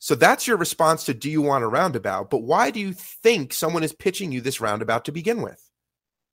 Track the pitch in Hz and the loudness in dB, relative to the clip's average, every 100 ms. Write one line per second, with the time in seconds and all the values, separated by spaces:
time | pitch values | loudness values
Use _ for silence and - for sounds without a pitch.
0 | - 135 170 262 - 208 160 - 160 160 | -2 4 6 4 2 0 0 2 2 2
1 | - 117 143 156 143 139 117 131 185 120 | -2 -4 -2 0 2 2 2 0 0 -2
2 | 98 95 101 131 113 180 262 226 196 180 | -4 -4 -2 -2 2 2 2 -2 -6 -8
3 | - - 226 220 131 - 165 170 156 - | -14 0 2 2 0 -4 -2 0 -2 -2
4 | 196 180 185 127 123 - 110 107 113 117 | -4 -2 -4 -4 -4 -2 -2 -2 0 -2
5 | - 156 175 233 123 - _ _ _ _ | -2 -4 -2 -2 -4 -10 _ _ _ _
6 | _ _ _ | _ _ _